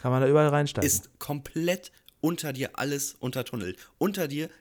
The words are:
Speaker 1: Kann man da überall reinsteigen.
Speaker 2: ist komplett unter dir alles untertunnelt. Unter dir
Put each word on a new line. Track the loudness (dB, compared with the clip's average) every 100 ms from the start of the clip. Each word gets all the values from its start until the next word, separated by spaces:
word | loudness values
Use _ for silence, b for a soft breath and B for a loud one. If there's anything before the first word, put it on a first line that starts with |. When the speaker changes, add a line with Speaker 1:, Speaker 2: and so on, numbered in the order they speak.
Speaker 1:
Kann | 0
man | 4
da | 6
überall | 6 6
reinsteigen. | 4 0 0 0
Speaker 2:
ist | 0 -4 _
komplett | -8 -8 -6 -2 -2 -2 -8 b b _
unter | -2 0 -4
dir | -4 -6
alles | -4 -2 -2 -4 -6
untertunnelt. | -4 -4 -4 -6 -6 -8 B _
Unter | -2 0 -4
dir | -4 -6 B